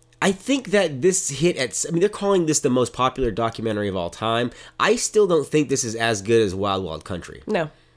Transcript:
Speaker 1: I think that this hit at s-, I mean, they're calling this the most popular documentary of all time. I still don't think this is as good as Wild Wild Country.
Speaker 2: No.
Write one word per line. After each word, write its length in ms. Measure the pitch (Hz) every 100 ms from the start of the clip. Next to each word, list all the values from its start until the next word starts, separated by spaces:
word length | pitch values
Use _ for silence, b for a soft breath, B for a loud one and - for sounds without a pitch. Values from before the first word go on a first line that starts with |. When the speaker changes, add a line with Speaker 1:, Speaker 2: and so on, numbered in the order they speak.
| _ -
Speaker 1:
I 100 | 180
think 360 | 190 - 277 185
that 300 | 202 170 131
this 280 | 175 180 -
hit 260 | 135 175 -
at 120 | 131
s-, 160 | - 139
I 40 |
mean, 80 | 170
they're 100 | 208
calling 360 | - 202 196 156
this 160 | 147
the 80 | 139
most 240 | 127 117
popular 380 | - 127 135 120
documentary 580 | 101 113 - 110 104 104
of 60 | 92
all 140 | 87
time. 420 | - 113 117 123 - B B
I 160 | 165 240
still 320 | - 214 190
don't 180 | 165 -
think 220 | 151 127
this 140 | 135
is 120 | 117 110
as 260 | 117 104
good 200 | 101 113
as 140 | 104 95
Wild 280 | 101 95
Wild 220 | 90 80 -
Country. 380 | 87 - - -
Speaker 2:
No. 240 | 202 156 - b